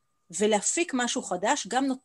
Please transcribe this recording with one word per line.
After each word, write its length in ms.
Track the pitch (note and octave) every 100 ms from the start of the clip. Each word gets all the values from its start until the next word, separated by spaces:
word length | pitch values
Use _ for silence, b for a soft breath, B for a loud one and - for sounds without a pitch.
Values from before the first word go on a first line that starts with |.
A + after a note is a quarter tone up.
| _ _ -
ולהפיק 640 | E3 G#3 G#3 - - E4+
משהו 280 | B3+ A#3+ C4
חדש, 440 | B3 F3+ G3+ C#4+ G3+
גם 180 | A#3+ C4+
נות-, 120 | C4